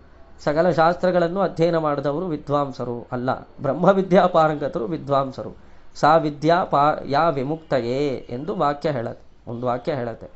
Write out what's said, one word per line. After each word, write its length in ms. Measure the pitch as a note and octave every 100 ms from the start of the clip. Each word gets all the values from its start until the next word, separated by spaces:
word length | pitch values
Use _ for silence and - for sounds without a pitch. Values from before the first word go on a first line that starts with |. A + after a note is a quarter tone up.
| - - - -
ಸಕಲ 260 | - D3 F3+
ಶಾಸ್ತ್ರಗಳನ್ನು 680 | D#3+ D#3+ F3 F#3 F3 E3+ F#3+
ಅಧ್ಯಯನ 360 | F#3 - E3+ E3
ಮಾಡಿದವರು 500 | D#3 C#3+ C#3+ D3 F#3
ವಿದ್ವಾಂಸರು 840 | D3+ - C#3+ C#3+ B2+ B2 A#2+ G#2+
ಅಲ್ಲ, 280 | B2 B2+ A2+
ಬ್ರಹ್ಮವಿದ್ಯಾ 840 | - - C3+ D3+ F#3 G3 F#3 F3+ F3+
ಪಾರಂಗತರು 580 | F3 D#3 D3+ C#3+ E3+
ವಿದ್ವಾಂಸರು. 720 | G3+ D#3 C3+ C3+ C3+ B2 G2 - - - -
ಸಾ 220 | - D3 D#3+
ವಿದ್ಯಾ 480 | D3+ D3 D3+ E3+
ಪಾ-, 460 | - D3 D3 - -
ಯಾ 180 | C#3 E3
ವಿಮುಕ್ತಯೇ 960 | C#3+ C3 D#3+ - C#3 A#2 C3 D3 B2 -
ಎಂದು 260 | B2 D#3 G#3
ವಾಕ್ಯ 340 | D3 D3 D#3+
ಹೇಳತ್ತೆ, 600 | C#3 A#2 A#2+ - - -
ಒಂದು 160 | A#2 B2
ವಾಕ್ಯ 280 | B2 D3
ಹೇಳತ್ತೆ. 360 | C#3+ A#2+ A2 F2+